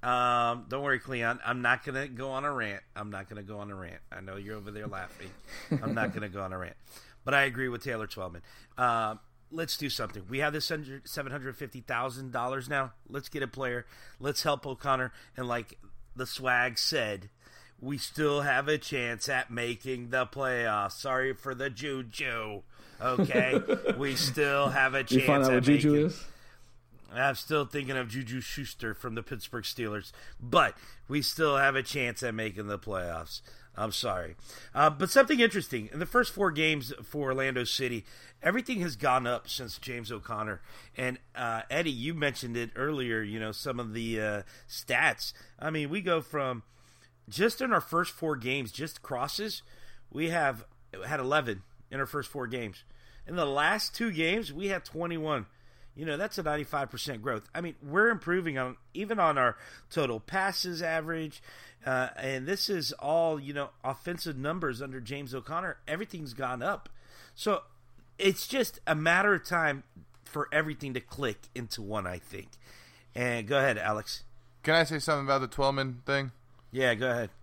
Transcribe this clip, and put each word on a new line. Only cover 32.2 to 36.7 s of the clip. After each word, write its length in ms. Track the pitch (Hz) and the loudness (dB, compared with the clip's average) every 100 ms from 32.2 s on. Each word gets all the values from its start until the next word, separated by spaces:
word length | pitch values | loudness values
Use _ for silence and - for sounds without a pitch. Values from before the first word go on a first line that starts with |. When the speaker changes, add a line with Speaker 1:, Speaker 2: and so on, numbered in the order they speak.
Speaker 1:
at 100 | 123 | -4
making 320 | 110 110 92 104 | -2 -4 -4 -4
the 140 | 101 | -4
playoffs. 600 | - 95 87 82 82 - - - - - | -4 -4 -2 -4 -6 -12 -14 -20 -16 -6
I'm 140 | 110 | -4
sorry. 440 | 98 120 92 80 85 - - - | -2 -2 -2 -4 -10 -14 -16 -8
Uh, 160 | - 151 | 4 4
but 220 | 147 185 | 6 6
something 280 | 269 262 285 | 8 8 8
interesting. 500 | 233 202 - 123 107 | 6 4 -2 -6 -6
In 60 | 147 | -6
the 80 | 175 | 0
first 260 | 247 240 | 2 2
four 160 | - 196 | 2 0
games 420 | 151 156 | 4 2